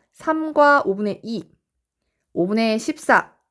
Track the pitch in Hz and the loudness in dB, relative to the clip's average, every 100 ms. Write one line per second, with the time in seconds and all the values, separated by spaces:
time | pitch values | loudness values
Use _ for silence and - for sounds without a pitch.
0 | _ - - 320 311 294 294 285 - 196 | _ -8 -4 -4 -2 2 4 4 0 -4
1 | 208 - 220 226 - _ _ _ _ _ | -6 -6 -10 -10 -12 _ _ _ _ _
2 | _ _ _ - 180 214 226 220 226 302 | _ _ _ -4 -2 0 0 -2 -4 -4
3 | - 208 - _ _ | 2 2 0 _ _